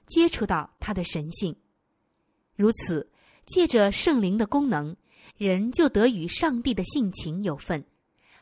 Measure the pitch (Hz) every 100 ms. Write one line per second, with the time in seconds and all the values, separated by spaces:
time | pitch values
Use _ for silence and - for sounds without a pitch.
0 | - 330 339 - 208 165 151 _ - 190
1 | 170 170 151 - 185 - _ _ _ _
2 | _ _ _ _ _ - 208 226 - 156
3 | - _ _ _ - 370 330 233 202 196
4 | 349 269 185 208 208 285 285 156 151 175
5 | _ _ - - 202 185 226 262 311 208
6 | 240 208 165 - 330 240 254 196 180 302
7 | 202 - 160 170 202 143 - 160 - _
8 | _ _ _ _